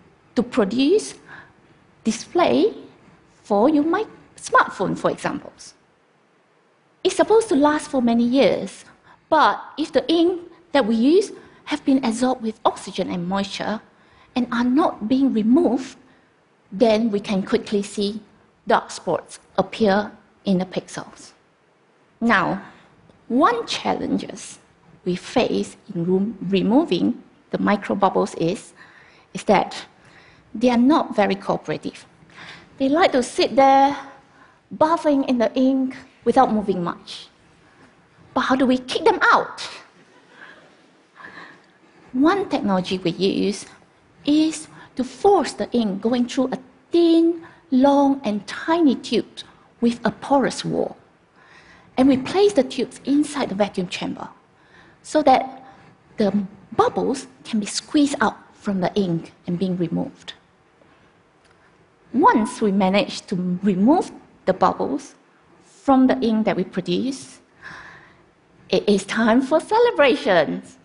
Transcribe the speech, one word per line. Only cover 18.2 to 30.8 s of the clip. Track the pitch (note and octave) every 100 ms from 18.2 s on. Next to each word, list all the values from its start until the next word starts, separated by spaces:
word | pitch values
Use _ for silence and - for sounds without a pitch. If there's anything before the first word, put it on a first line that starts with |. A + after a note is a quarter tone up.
| - _ _ _ -
dark | G#3+ -
spots | - - D#3 - - _ -
appear | - - G#3+ G3 G#3 - _ _
in | G#3 F3+
the | F#3
pixels. | - - - - - - _ _ _ _ _ _ _ _ -
Now, | A#3 G3+ D#3+ G3 - - _ _ _ _ -
one | A#3 F4+ A#4+ -
challenges | - G#3+ F#3 F3 G3 - - - - _ _ _ _
we | - F3+
face | - C4 A3 - G3+ - -
in | F3+
rem-, | E3+ F#3 G3+ A3+
removing | F3 F#3+ F3+ B3 E4+ F3 - A#3+ - _ _
the | F3+
microbubbles | F#3+ G3+ - G#3 F#3+ F#3 F#3 -
is, | E3 G#3+ - - - - - _ _
is | F#3+
that | - F#3+ - - - _ - - - _ _
they | G#3+ B3
are |
not | A#3